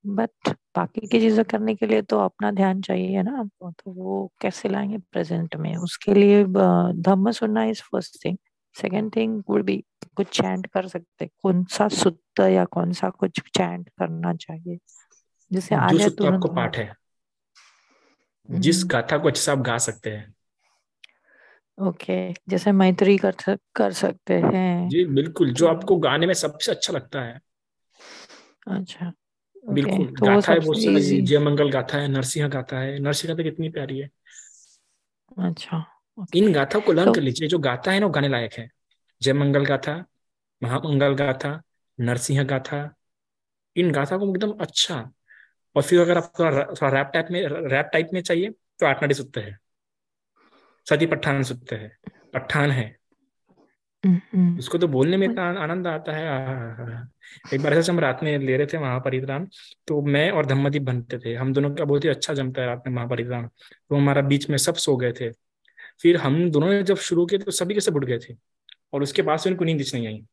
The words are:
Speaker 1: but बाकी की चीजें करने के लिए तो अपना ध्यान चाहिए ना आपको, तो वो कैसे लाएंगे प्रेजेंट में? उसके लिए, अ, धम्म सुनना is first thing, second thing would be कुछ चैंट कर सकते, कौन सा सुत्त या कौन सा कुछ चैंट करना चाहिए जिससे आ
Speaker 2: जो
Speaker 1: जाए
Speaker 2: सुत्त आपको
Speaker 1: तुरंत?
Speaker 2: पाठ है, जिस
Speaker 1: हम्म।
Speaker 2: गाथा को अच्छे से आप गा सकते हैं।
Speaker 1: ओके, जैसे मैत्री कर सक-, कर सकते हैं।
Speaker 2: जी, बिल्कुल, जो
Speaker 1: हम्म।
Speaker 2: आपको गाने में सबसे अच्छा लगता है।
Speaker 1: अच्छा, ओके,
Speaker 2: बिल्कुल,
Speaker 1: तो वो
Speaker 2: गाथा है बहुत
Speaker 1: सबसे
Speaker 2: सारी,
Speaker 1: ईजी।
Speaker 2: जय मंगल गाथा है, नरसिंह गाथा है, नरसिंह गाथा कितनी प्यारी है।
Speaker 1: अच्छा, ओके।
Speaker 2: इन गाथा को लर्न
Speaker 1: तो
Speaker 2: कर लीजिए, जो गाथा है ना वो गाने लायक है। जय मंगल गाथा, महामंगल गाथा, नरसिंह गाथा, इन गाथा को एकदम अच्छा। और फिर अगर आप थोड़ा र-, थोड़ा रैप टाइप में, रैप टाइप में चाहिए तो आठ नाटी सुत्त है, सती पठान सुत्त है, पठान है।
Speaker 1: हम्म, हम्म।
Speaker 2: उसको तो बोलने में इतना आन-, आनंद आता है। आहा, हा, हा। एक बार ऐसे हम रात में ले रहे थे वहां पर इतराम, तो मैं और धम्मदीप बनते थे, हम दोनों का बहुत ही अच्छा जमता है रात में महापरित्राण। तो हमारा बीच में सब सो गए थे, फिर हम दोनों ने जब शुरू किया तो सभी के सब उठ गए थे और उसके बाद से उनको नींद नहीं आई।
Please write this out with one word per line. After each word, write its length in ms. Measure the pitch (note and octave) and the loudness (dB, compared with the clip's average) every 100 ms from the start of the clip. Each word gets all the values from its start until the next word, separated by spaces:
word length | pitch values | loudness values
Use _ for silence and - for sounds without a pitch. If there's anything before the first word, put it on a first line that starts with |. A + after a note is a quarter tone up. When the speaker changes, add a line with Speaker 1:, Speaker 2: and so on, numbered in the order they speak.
| G3+ | -4
Speaker 1:
but 420 | G3+ A3+ _ - | -2 -4 _ -6
बाकी 580 | - _ - F3 - G#3+ | -6 _ -4 -4 -6 0
की 140 | A#3 | 2
चीजें 240 | A3 G#3+ | 4 4
करने 300 | A3+ G#3+ A3 | 2 0 -2
के 120 | G#3+ G#3+ | -2 2
लिए 160 | A3 | 0
तो 160 | G3+ G#3+ | 2 0
अपना 320 | F#3+ - G#3 | 0 0 -2
ध्यान 320 | G3 F#3+ F#3+ | 2 2 0
चाहिए 400 | F#3+ F#3 F#3 G3 | -2 -2 0 -2
ना 160 | F#3+ C4+ | -2 -4
आपको, 320 | G#3 _ F3+ | -8 _ -16
तो 200 | E3+ - | -16 -16
वो 420 | F#3 F#3 G3 F#3+ _ | -12 -6 -6 -6 _
कैसे 280 | G3+ - G3 | -8 -4 -4
लाएंगे 300 | G3 G3+ G#3+ | -4 -4 -6
प्रेजेंट 580 | - - E3 E3+ E3 D3+ | -6 -6 -4 -4 -4 -6
में? 200 | D#3 E3 | -6 -6
उसके 380 | F3 - - | -8 -6 2
लिए, 280 | G3+ G3+ G#3 | 6 8 8
अ, 500 | G3 F#3+ F#3 F3 F3 | 6 4 4 4 2
धम्म 360 | F3 F3 F#3+ G3+ | 2 2 4 2
सुनना 300 | A3+ A3 G#3+ | 0 0 0
is 200 | A3 G#3+ | 0 -4
first 320 | - G3 - | -4 -6 -6
thing, 240 | - - F#3 _ _ _ - | -8 -6 -6 _ _ _ -6
second 340 | - F#3+ G#3+ | -2 -2 -2
thing 280 | A3 A3 A3 G3 | -2 -2 -4 -2
would 140 | G#3 F#3+ | 0 0
be 160 | G3 - _ - - | -4 -6 _ -12 -4
कुछ 100 | G3 | -4
चैंट 400 | - F#3+ F#3 F#3 | 0 -2 -2 -4
कर 220 | F#3+ F#3 | -6 -6
सकते, 380 | F3 E3+ _ E3 | -10 -14 _ -12
कौन 380 | _ F#3+ F3+ | _ 0 2
सा 240 | F3+ - G#3 | 0 0 0
सुत्त 520 | - F#3+ E3 _ - | 4 0 0 _ 2
या 240 | F#3+ F#3 | 4 4
कौन 280 | F3+ F3 E3+ | 2 0 -2
सा 180 | F3+ F#3+ | -2 -6
कुछ 300 | - F#3+ - | -2 -4 -4
चैंट 480 | - - F3+ F3 E3+ | -6 -2 -2 -4 -14
करना 460 | _ F3 E3 E3+ | _ -6 -4 -4
चाहिए 440 | E3 - D#3+ F3 F3 _ _ _ _ _ _ _ | -4 -8 -14 -12 -14 _ _ _ _ _ _ _
जिससे 220 | F#3+ F3+ | -6 -2
आ 140 | G3+ - | 0 4
Speaker 2:
जो 100 | E3 | 4
Speaker 1:
जाए 100 | G#3 | 4
Speaker 2:
सुत्त 140 | - | 2
आपको 260 | G3 F#3 F3+ | 2 2 0
Speaker 1:
तुरंत? 80 | - | -2
Speaker 2:
पाठ 200 | A#2 - | -4 -4
है, 180 | G#2 - _ _ _ _ _ _ _ _ _ _ _ _ _ _ - | -8 -12 _ _ _ _ _ _ _ _ _ _ _ _ _ _ -8
जिस 260 | - D#3 F3+ | 0 2 2
Speaker 1:
हम्म। 120 | - | 2
Speaker 2:
गाथा 300 | B2+ A2+ D3 | 0 0 2
को 100 | D3+ | 2
अच्छे 140 | - | 0
से 100 | - | 0
आप 60 | C#3 | 0
गा 200 | A#2+ A#2 | 0 -2
सकते 320 | - G#2+ A2 | -2 -6 -10
हैं। 240 | G#2+ G#2+ _ _ _ _ _ _ _ - _ _ _ _ _ _ - | -10 -14 _ _ _ _ _ _ _ -20 _ _ _ _ _ _ -4
Speaker 1:
ओके, 520 | F#3+ E3+ - F#3 F#3 | -4 -4 -4 -4 -4
जैसे 400 | F3 - F#3 G#3 | -10 -4 0 4
मैत्री 460 | G3 F#3+ F3+ G3 G3 | 6 6 6 6 6
कर 140 | G3 | 4
सक-, 300 | F#3 - F#3+ _ | -2 -4 -4 _
कर 180 | - G3+ | -2 0
सकते 420 | F3+ G3 F#3 - | 0 -4 -4 0
हैं। 540 | F3+ E3+ F#3+ F#3 F3 F3+ | 2 2 2 2 0 0
Speaker 2:
जी, 160 | E3+ | 0
बिल्कुल, 480 | F3 C3+ D#3+ - C#3+ | 2 0 -2 0 0
जो 160 | B2 E3 | 4 2
Speaker 1:
हम्म। 100 | D#3+ | 2
Speaker 2:
आपको 180 | - F3+ | 2 2
गाने 300 | D3+ C#3+ E3+ | 4 2 2
में 80 | |
सबसे 380 | F3 D3+ - - | 0 -2 -4 -4
अच्छा 200 | - - | -4 -4
लगता 300 | D#3+ - C#3+ | -6 -6 -10
है। 180 | A#2+ B2+ _ _ _ _ _ _ - - - - _ _ - | -8 -14 _ _ _ _ _ _ -20 -20 -20 -20 _ _ -8
Speaker 1:
अच्छा, 400 | F#3+ F#3 - F3 - _ _ _ - | -6 -6 -10 -12 -12 _ _ _ -20
ओके, 180 | A#3 | -4
Speaker 2:
बिल्कुल, 320 | C#3+ C#3+ F#3+ C3 | -2 0 0 -2
Speaker 1:
तो 200 | - G3+ | 0 4
वो 0 | |
Speaker 2:
गाथा 260 | G3+ G3 | 4 6
है 80 | E3+ | 2
बहुत 160 | D#3 D3+ | 2 0
Speaker 1:
सबसे 100 | A3 | 4
Speaker 2:
सारी, 100 | - | 4
Speaker 1:
ईजी। 260 | C#3+ C#3 | 4 2
Speaker 2:
जय 160 | B2+ D3 | 4 4
मंगल 320 | D3 D3 C#3+ | 4 2 2
गाथा 280 | C3+ C3 C#3+ | 0 -2 -4
है, 100 | C#3+ | -2
नरसिंह 400 | C3+ B2+ - D3 | -2 -2 -2 -2
गाथा 320 | C#3 B2+ C3+ | -4 -6 -6
है, 180 | C3+ C#3 | -6 -4
नरसिंह 360 | C#3 C#3+ E3 | -2 -2 -4
गाथा 80 | D#3+ | -4
कितनी 260 | D#3+ D#3 D#3+ | -4 -4 -6
प्यारी 300 | D#3+ C#3 C3+ | -6 -8 -8
है। 120 | C#3 _ _ - - - - _ _ _ _ _ _ B3 | -10 _ _ -20 -20 -20 -20 _ _ _ _ _ _ -6
Speaker 1:
अच्छा, 640 | F3+ D#3+ - E3 D#3+ _ _ - | -6 -6 -8 -8 -8 _ _ -16
ओके। 200 | F#3 E3+ | -2 2
Speaker 2:
इन 140 | G#3 | 4
गाथा 260 | D3 C#3 G#3 | 4 0 0
को 140 | G#3 | 2
लर्न 140 | E3 F#3 | 4 4
Speaker 1:
तो 60 | |
Speaker 2:
कर 80 | A2+ | 4
लीजिए, 280 | C#3 B2 D#3 | 0 -2 -2
जो 100 | F3 | 0
गाथा 320 | C#3 B2 F#3+ | 0 -2 0
है 100 | F#3+ | 0
ना 60 | G#3 | 2
वो 60 | |
गाने 160 | D3 C#3 | 0 0
लायक 240 | B2 A2+ | 0 -4
है। 180 | - A2+ _ _ _ _ _ | -10 -16 _ _ _ _ _
जय 100 | C3 | 0
मंगल 320 | C#3 C#3+ C#3+ | 2 4 2
गाथा, 400 | C#3+ C#3 - D#3 F3+ _ _ _ _ _ | 2 0 -2 -8 -12 _ _ _ _ _
महामंगल 520 | A#2+ C3 D#3+ C#3 C#3+ | -4 -4 0 2 2
गाथा, 480 | C#3 C#3+ C3 C#3+ D#3 _ _ _ - | 2 0 0 -4 -8 _ _ _ -4
नरसिंह 420 | A#2+ A#2+ - C#3 | -2 -2 0 0
गाथा, 520 | C3+ C3+ C3+ C#3+ D3 _ _ _ _ _ _ _ _ - | 0 -2 -4 -8 -8 _ _ _ _ _ _ _ _ 0
इन 160 | F3 | 0
गाथा 240 | C#3 C#3+ F#3 | 0 -2 -2
को 140 | G3+ | -2
एकदम 220 | F#3 G#3 | -2 -4
अच्छा। 600 | G#3 D#3+ - - D#3 A2+ _ _ - _ _ _ C#3+ | -4 -6 -4 -4 -4 -10 _ _ -20 _ _ _ -2
और 60 | |
फिर 180 | C#3 F3+ | 4 4
अगर 180 | E3+ F3 | 6 2
आप 140 | E3 - | 0 0
थोड़ा 120 | E3 | 2
र-, 240 | C#3 - | 2 -2
थोड़ा 140 | - C#3 | -2 0
रैप 220 | C3+ C#3 | 2 0
टाइप 120 | E3 E3 | -2 -2
में, 120 | F3 E3+ | -4 -4
रैप 420 | D#3 D#3 C3+ D3 | -4 -2 0 0
टाइप 160 | D#3+ E3 | 0 0
में 100 | F#3 | -4
चाहिए 280 | F3 E3+ G3+ | -2 0 0
तो 360 | - _ _ D#3 | -6 _ _ 0
आठ 160 | C3+ | 2
नाटी 120 | D3 | 0
सुत्त 240 | C#3 C3 - | 0 -2 -10
है, 200 | G2+ G2+ _ _ _ _ _ _ _ _ _ _ _ _ - | -10 -16 _ _ _ _ _ _ _ _ _ _ _ _ 0
सती 160 | D3+ D#3+ | 2 2
पठान 360 | D3+ D#3+ C#3 | 0 -2 -2
सुत्त 300 | B2+ B2 - | -2 -6 -10
है, 260 | A2 G#2+ _ - _ _ | -12 -12 _ -20 _ _
पठान 360 | B2 - D3+ D3 | -10 -2 0 2
है। 260 | B2+ A2 - _ _ _ _ _ _ _ _ _ _ G3 | 0 -4 -10 _ _ _ _ _ _ _ _ _ _ 2
Speaker 1:
हम्म, 140 | F3+ - | 2 0
हम्म। 240 | F#3+ F3 F3 | 2 2 2
Speaker 2:
उसको 200 | - F3 | -4 -2
तो 100 | E3+ | 0
बोलने 280 | C3 D3 F#3+ | 2 2 2
में 120 | G3 | 0
इतना 200 | A#3 F3 | 0 -4
आन-, 100 | F#3 | -4
आनंद 280 | D#3 F3+ F3 | -4 -4 -4
आता 260 | D#3+ D#3+ | -6 -6
है। 160 | D#3 D#3+ | -6 -4
आहा, 260 | C3 C3 | -4 -4
हा, 420 | C3 A#2 A2+ A#2 A#2 | -6 -8 -10 -10 -12
हा। 120 | B2 _ - - - | -14 _ -20 -20 -6
एक 80 | C3+ | -2
बार 120 | D3 | 2
ऐसे 180 | D3+ E3 | 2 4
हम 80 | F3 | 2
रात 200 | D3 B2 | 2 0
में 160 | D#3 C#3+ | -2 0
ले 180 | C3+ C3 | 0 0
रहे 100 | C#3+ | 0
थे 100 | D#3+ | -2
वहां 240 | C#3 B2+ | -4 -2
पर 140 | C3 | -2
इतराम, 320 | C3 C3 C3+ F#3+ - - - - | -4 -4 -8 -8 -14 -20 -20 -4
तो 160 | D3 | -2
मैं 280 | C#3+ C#3+ E3 | 2 2 2
और 160 | F#3+ C#3+ | 0 0
धम्मदीप 360 | C3+ C#3+ D3 | 2 0 -2
बनते 360 | C3 B2 A#2+ B2 | -2 -4 -6 -8
थे, 160 | A2+ | -6
हम 180 | A#2 C3 | -4 -2
दोनों 220 | C3+ C#3+ | 0 -2
का 100 | C#3+ | -2
बहुत 200 | D3 C#3+ | 0 2
ही 40 | D#3 | 2
अच्छा 260 | C3 - | -2 -4
जमता 260 | C#3+ C3 B2+ | -4 -4 -4
है 60 | B2 | -6
रात 160 | A#2+ C3 | -6 -6
में 80 | |
महापरित्राण। 540 | B2 A#2+ A#2+ A#2 B2 A#2 _ - - _ | -6 -4 -4 -4 -8 -10 _ -20 -20 _
तो 80 | C#3+ | 2
हमारा 260 | C#3+ C#3 | 4 4
बीच 280 | C#3 C#3 C#3+ | 2 0 0
में 60 | C#3 | 0
सब 180 | - | 0
सो 220 | E3+ - C3 | 0 0 0
गए 160 | B2 | 0
थे, 180 | A#2 A#2+ - _ _ _ - - _ | -4 -8 -10 _ _ _ -20 -20 _
फिर 140 | E3+ F3 | 4 4
हम 340 | C#3 D3+ F3 | 2 2 2
दोनों 180 | D3 E3 | 2 2
ने 140 | G3+ | 2
जब 140 | F#3+ G3 | 2 0
शुरू 300 | - E3+ F3 | 0 0 2
किया 180 | G3+ | 0
तो 60 | G3 | -2
सभी 240 | - F3+ | -4 -2
के 60 | G#3 | 0
सब 160 | G3+ D3+ | 0 0
उठ 80 | |
गए 140 | B2+ A#2 | -2 -4
थे 180 | - A#2+ _ _ _ - _ | -6 -20 _ _ _ -20 _
और 100 | C#3 | -4
उसके 200 | C#3+ - | -2 0
बाद 160 | D#3 D#3 | 0 0
से 120 | F#3+ | 0
उनको 140 | F3+ | 0
नींद 200 | E3 D#3+ C3+ | 0 0 -2
नहीं 120 | B2 A2+ | -4 -6
आई। 200 | G#2+ G#2+ | -8 -16